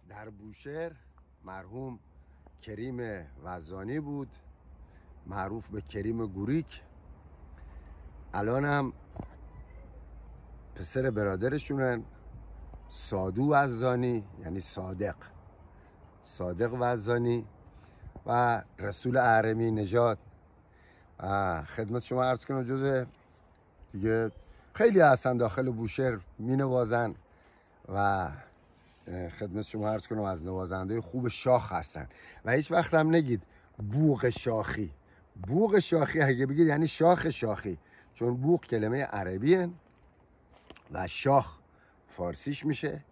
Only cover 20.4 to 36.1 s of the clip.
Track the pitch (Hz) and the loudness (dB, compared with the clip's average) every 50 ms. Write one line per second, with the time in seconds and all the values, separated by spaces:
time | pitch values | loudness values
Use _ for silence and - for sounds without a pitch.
20.4 | - - - - _ _ _ _ - - - - - - - - - 95 98 98 | -20 -20 -20 -20 _ _ _ _ -20 -20 -20 -20 -20 -20 -16 -10 -4 0 0 0
21.4 | 98 92 85 80 78 78 - - 113 101 113 123 - - 127 127 127 127 127 117 | 2 0 -2 -2 -4 -8 -6 -6 -4 -4 -4 -6 -4 -4 -2 0 2 2 0 -2
22.4 | - - 139 135 127 117 135 135 135 139 135 131 123 127 - _ _ _ - _ | -2 -4 -4 -4 -2 -2 -2 0 0 2 2 0 -2 -4 -12 _ _ _ -20 _
23.4 | _ _ - _ _ _ _ - - - - 101 98 113 110 113 113 107 - - | _ _ -20 _ _ _ _ -20 -20 -12 -8 -2 0 2 2 2 2 0 -4 -10
24.4 | - - - - - - - - 214 233 208 185 165 147 131 123 - 131 127 120 | -20 -20 -20 -20 -20 -20 0 4 4 6 8 10 10 10 8 6 4 0 2 2
25.4 | 120 110 - - 127 131 120 110 113 107 - - 131 127 117 101 90 - - - | 2 0 0 -2 -2 -2 -2 -4 -4 -4 -2 0 0 0 0 -4 -8 -14 -14 -8
26.4 | 107 123 131 135 139 131 127 127 123 107 120 120 120 110 - - - _ _ _ | -4 0 0 0 2 2 2 2 2 2 2 2 2 0 -4 -8 -16 _ _ _
27.4 | _ - - _ _ _ _ _ - - 95 98 101 101 98 95 90 82 78 71 | _ -20 -20 _ _ _ _ _ -14 -6 -2 0 2 2 2 2 0 -4 -6 -10
28.4 | - - - _ _ _ _ _ - - - _ - - 87 90 90 85 - - | -16 -20 -20 _ _ _ _ _ -20 -20 -20 _ -14 -10 -8 -6 -6 -8 -8 -8
29.4 | 110 98 90 107 104 - - 107 104 107 110 104 - - 117 110 104 98 92 82 | -8 -6 -4 -6 -6 -6 -6 -4 -2 -2 -2 -2 -4 -6 -4 -4 -2 -2 -4 -4
30.4 | 78 92 92 92 92 85 92 95 92 95 110 117 110 - - 131 123 120 - - | -6 -6 -4 -4 -4 -4 -4 -4 -4 -2 -4 -4 -4 -4 -6 -4 -4 -4 -4 -2
31.4 | - 131 127 120 110 104 92 85 78 - - 78 71 - - - - - - - | 2 4 4 4 4 0 -4 -6 -6 -6 -10 -10 -12 -12 -16 -20 -20 -20 -20 -10
32.4 | - 107 123 143 151 - 160 170 165 - - 160 156 160 165 170 156 131 120 101 | -2 0 0 0 2 2 2 2 2 4 4 4 6 6 4 4 4 4 0 -2
33.4 | - _ - - _ - _ - 110 101 104 143 156 156 139 110 - 123 117 - | -2 _ -20 -20 _ -20 _ -10 -8 -2 2 4 6 6 6 4 2 0 0 0
34.4 | - 123 113 110 104 - - 110 104 82 69 - - - - - - _ _ - | -2 0 0 0 -2 -2 -4 -4 -4 -6 -8 -14 -20 -20 -20 -20 -20 _ _ -12
35.4 | 92 92 127 175 220 214 196 208 - - 165 165 151 - | -6 0 2 4 4 6 6 4 4 4 4 2 2 2